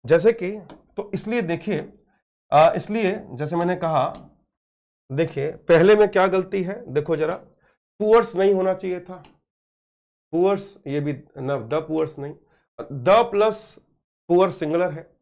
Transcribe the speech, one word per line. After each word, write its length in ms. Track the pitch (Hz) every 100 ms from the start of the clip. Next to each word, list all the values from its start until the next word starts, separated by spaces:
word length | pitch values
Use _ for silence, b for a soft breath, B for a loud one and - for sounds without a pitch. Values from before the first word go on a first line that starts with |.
| 120
जैसे 260 | 170 202
कि, 280 | 233 180 214 170 - _ -
तो 140 | 208
इसलिए 280 | 196 214 240
देखिए, 500 | 170 165 208 160 - _ _ _ _ _ _
आ, 180 | 143 160
इसलिए 560 | 185 - 220 196 214 -
जैसे 220 | 127 147 175
मैंने 200 | 175 180
कहा, 300 | 165 151 135 - - _ _ _ _ _ _ _ _
देखिए 400 | 135 160 139 143
पहले 460 | - - 165 185 214
में 120 | 208
क्या 180 | 196 185
गलती 360 | 190 185 196
है, 300 | 180 208 -
देखो 240 | 135 147 156
जरा, 180 | 156 190 - _ _ _ _ _
पुअर्स 360 | 214 226 226 170
नहीं 180 | 196
होना 200 | 190 190
चाहिए 260 | 185 185 180
था, 220 | 175 160 - _ _ _ _ _ _ _ _ _ _
पुअर्स, 460 | 165 185 196 196 - 139
ये 140 | 143
भी 120 | 147 135 _ -
ना, 320 | 131 139 113
the 120 | 147
पुअर्स 380 | 160 160 156 -
नहीं, 160 | 143 - _ _ _ -
the 520 | - 139 123 214 233
प्लस 500 | 202 214 202 - - _ _ _ _ -
पुअर 220 | 175 185
सिंगुलर 420 | - 151 170 180
है। 240 | 151 - _